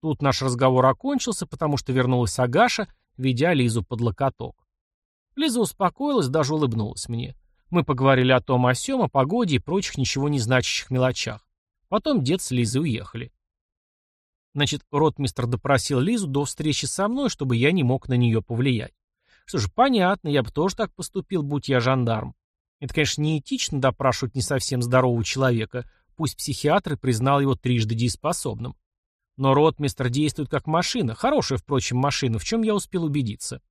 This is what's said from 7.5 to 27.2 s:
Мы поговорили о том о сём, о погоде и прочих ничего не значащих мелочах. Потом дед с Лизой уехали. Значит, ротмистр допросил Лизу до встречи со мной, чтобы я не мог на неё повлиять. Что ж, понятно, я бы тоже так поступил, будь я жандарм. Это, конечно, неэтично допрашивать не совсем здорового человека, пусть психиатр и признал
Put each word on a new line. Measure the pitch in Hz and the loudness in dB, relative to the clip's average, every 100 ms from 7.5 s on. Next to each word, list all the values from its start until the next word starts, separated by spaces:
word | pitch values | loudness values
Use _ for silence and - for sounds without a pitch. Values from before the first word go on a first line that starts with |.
| _ _ | _ _
Мы | 175 | 0
поговорили | 143 131 135 131 127 | 0 2 4 6 6
о | 127 | 4
том | - 127 123 | 2 2 4
о | 123 | 2
сём, | - 269 | -2 -2
о | 165 | 0
погоде | 139 131 220 214 131 | 0 0 0 0 0
и | |
прочих | - 185 - - | 0 -4 -2 -4
ничего | 127 - 147 | -4 -2 -2
не | 147 | -2
значащих | 113 127 - - - | 2 0 0 -6 -4
мелочах. | 127 127 123 - 107 _ _ _ _ _ | 0 0 0 -8 -10 _ _ _ _ _
Потом | - - 262 | -4 0 0
дед | 127 180 | 0 -2
с | - | -2
Лизой | 127 117 127 | 0 0 0
уехали. | 160 110 98 117 123 _ _ _ _ _ _ _ _ _ _ _ _ | -2 -4 -8 -12 -14 _ _ _ _ _ _ _ _ _ _ _ _
Значит, | 143 143 151 _ | -2 -2 -2 _
ротмистр | 147 156 - 135 - 120 | 0 0 0 -4 -2 -4
допросил | 120 - 143 - 135 | -4 2 2 2 0
Лизу | 156 240 180 | 2 0 -2
до | 139 143 | -2 -4
встречи | - 151 139 135 | -4 -2 -2 -4
со | - 202 | -2 -2
мной, | 254 277 | 0 -2
чтобы | - 135 120 | -2 -2 2
я | 135 | 2
не | 185 | 2
мог | 127 131 - | 2 0 0
на | 123 | 2
неё | 120 113 | 4 2
повлиять. | - 117 135 120 - _ _ _ _ _ - | -2 -2 0 0 -4 _ _ _ _ _ -6
Что | 151 | -2
ж, | 101 | -2
понятно, | - 262 240 180 202 156 | 2 4 4 2 0 0
я | 143 | 0
бы | 113 | 0
тоже | - 180 - | -2 -2 -2
так | 214 | -8
поступил, | - - 190 - 185 | -8 -8 -8 -4 -4
будь | 143 147 - | -2 -4 0
я | 131 | 2
жандарм. | 120 131 117 113 110 - _ _ _ _ | 2 2 0 -2 -6 -14 _ _ _ _
Это, | 135 | -8
конечно, | - 151 - | -2 -2 0
неэтично | 151 156 - 269 - 147 | -2 -2 -4 -6 -4 0
допрашивать | 131 - 139 117 123 131 | 0 0 -2 0 -4 -4
не | |
совсем | - 135 - 127 | -2 -2 -2 -4
здорового | 120 127 127 120 | 2 4 4 0
человека, | 110 131 131 117 110 127 120 _ _ - | -2 0 0 0 -2 -8 -12 _ _ -6
пусть | 156 - | -6 -4
психиатр | - 139 147 185 185 | -8 -2 2 2 0
и | 143 | -4
признал | 131 113 | -2 0